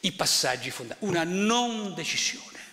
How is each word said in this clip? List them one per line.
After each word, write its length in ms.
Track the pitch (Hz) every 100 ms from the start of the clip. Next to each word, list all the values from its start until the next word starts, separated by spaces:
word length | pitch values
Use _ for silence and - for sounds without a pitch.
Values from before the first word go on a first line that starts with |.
i 100 | 185
passaggi 580 | - 165 - 139 127 127
fondamentali. 420 | - 120 - 208
Una 120 | 175
non 680 | 165 185 208 233 240 220 208
decisione 640 | 165 160 - - - - - -